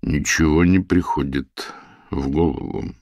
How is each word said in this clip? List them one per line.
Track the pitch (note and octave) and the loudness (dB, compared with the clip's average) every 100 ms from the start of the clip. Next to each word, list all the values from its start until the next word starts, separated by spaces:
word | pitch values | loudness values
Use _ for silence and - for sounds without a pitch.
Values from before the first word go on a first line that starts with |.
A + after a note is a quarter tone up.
«Ничего | - D#2 C#2+ - D#2+ D#2 F2 | -2 -2 -2 2 4 4 4
не | F#2+ | 4
приходит | F#2 F2+ - - C#2 C2+ C2+ - - - - - _ | 4 0 0 -4 -2 -4 -8 -14 -16 -16 -20 -20 _
в | - C2+ | -4 -2
голову», — | C#2+ E2+ - - - - - | 0 0 0 -6 -8 -8 -12